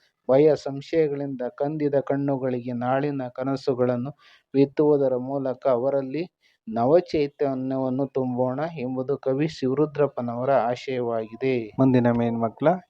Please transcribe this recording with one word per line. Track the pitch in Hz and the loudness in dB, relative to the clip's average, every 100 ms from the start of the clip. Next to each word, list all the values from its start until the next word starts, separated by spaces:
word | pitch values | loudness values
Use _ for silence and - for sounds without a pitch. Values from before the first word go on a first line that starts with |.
| _ _ - | _ _ 2
ಭಯ, | 135 156 139 | 6 6 4
ಸಂಶಯಗಳಿಂದ | 143 139 - 165 151 143 143 127 123 - | -2 -10 -2 0 0 -2 -6 -6 -8 -4
ಕಂದಿದ | 143 156 147 139 | -4 -2 0 0
ಕಣ್ಣುಗಳಿಗೆ | 131 139 139 131 131 123 120 | 0 -2 0 -2 -2 -4 -4
ನಾಳಿನ | 120 123 135 147 139 123 - | -4 0 0 0 -4 -8 -6
ಕನಸುಗಳನ್ನು | 131 135 - 123 123 123 135 - _ _ _ | -4 -4 -2 0 0 0 -4 -12 _ _ _
ಬಿತ್ತುವುದರ | 135 139 - 151 147 135 127 | 2 2 4 4 4 2 0
ಮೂಲಕ | 127 139 131 120 135 | -4 -4 -4 -2 0
ಅವರಲ್ಲಿ | 120 135 139 131 143 180 _ _ _ - | 2 2 0 -2 -6 -8 _ _ _ -8
ನವಚೈತನ್ಯವನ್ನು | 113 123 175 175 160 143 - 143 131 131 131 131 127 139 | 0 4 4 4 0 -2 -2 -2 -2 -4 -2 -2 -2 -2
ತುಂಬೋಣ | 135 131 123 127 131 165 160 | -2 -2 -2 -2 -2 -6 -6
ಎಂಬುದು | 123 131 131 135 | -6 -4 -4 -4
ಕವಿ | - 135 156 | -2 -2 -2
ಶಿವರುದ್ರಪ್ಪನವರ | - 131 135 151 143 139 - 120 120 127 139 117 | -2 -2 0 0 0 -2 -2 -6 -4 2 2 2
ಆಶಯವಾಗಿದೆ. | 123 - 127 120 113 110 113 131 127 107 - | -2 -4 -4 -2 -4 -6 -4 -2 -2 -2 2
ಮುಂದಿನ | 131 127 120 | 4 6 4
ಮೇನ್ | 120 117 117 | 2 0 0
ಮಕ್ಕಳ, | 113 - 147 185 | -4 0 0 0